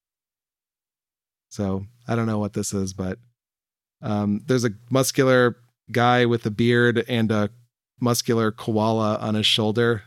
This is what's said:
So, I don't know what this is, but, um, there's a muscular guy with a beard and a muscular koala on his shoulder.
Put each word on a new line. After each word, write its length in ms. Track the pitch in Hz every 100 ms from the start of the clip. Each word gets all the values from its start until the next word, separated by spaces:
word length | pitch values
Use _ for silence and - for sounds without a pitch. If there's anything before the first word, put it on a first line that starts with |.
| _ _ _ _ _ _ _ _ _ _ _ _ _ _ _
So, 360 | - 98 95 98 - -
I 80 | 117
don't 100 | 113
know 120 | 107
what 140 | 104
this 180 | 107 101
is, 200 | 101 95
but, 260 | 92 92 95 _ _ _ _ _ _ _ _
um, 400 | 131 104 101 104 -
there's 180 | 127
a 80 | 117 98 -
muscular 680 | 127 131 - 131 127 120 - _ _ -
guy 340 | 117 120 123 120
with 180 | 117
a 60 | 113
beard 540 | 104 120 120 120 117 -
and 220 | 120 110
a 200 | 110 104 - _ _ _ _
muscular 500 | 123 120 - 113 110
koala 680 | 104 - 110 110 113 107 107
on 180 | 110 107
his 100 | 104
shoulder. 560 | - 107 107 117 113